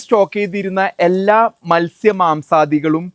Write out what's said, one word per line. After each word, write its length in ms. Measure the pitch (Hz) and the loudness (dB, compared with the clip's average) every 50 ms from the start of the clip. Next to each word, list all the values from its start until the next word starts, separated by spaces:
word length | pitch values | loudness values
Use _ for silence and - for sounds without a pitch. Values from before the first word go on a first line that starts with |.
| - | -2
സ്റ്റോക്ക് 340 | - 247 208 196 - - 208 | 0 0 2 2 0 -2 -4
ചെയ്തിരുന്ന 440 | 208 185 180 202 190 190 185 190 190 - - - 175 | -6 -4 -6 -6 -6 -4 -4 -2 -4 -4 -2 0 0
എല്ലാ 320 | 175 185 190 190 202 214 220 233 220 - _ _ 170 | 0 2 2 2 2 2 2 2 0 -2 _ _ -2
മത്സ്യമാംസാദികളും 1300 | 170 170 170 165 - - - 214 208 190 180 165 156 156 143 - 170 156 156 147 151 147 147 156 156 160 175 180 - | 0 0 0 -2 -6 0 0 0 2 2 0 0 0 -2 -2 0 0 2 2 2 0 -2 0 -2 -2 -2 -4 -8 -16